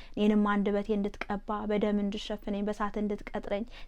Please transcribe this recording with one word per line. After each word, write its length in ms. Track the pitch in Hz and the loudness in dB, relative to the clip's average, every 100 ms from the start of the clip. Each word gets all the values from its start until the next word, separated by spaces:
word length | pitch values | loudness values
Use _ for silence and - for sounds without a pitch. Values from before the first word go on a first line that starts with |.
| - | -10
እኔንም 360 | - 214 208 208 | 2 6 6 6
አንደበቴ 420 | 208 202 202 202 | 4 4 2 2
እንድትቀባ 640 | 208 202 - - 202 - 208 214 | 0 0 -4 -4 -4 -4 -4 0
በደም 320 | 208 208 208 | 2 2 2
እንድሸፍነኝ 640 | 202 208 - 208 - 202 | 0 -2 -6 -6 -4 -2
በሳት 320 | 208 208 208 214 | -2 -2 -2 -2
እንድትቀጥረኝ 680 | 214 208 - 208 - 202 233 - | -2 -4 -6 -8 -4 -4 -4 -8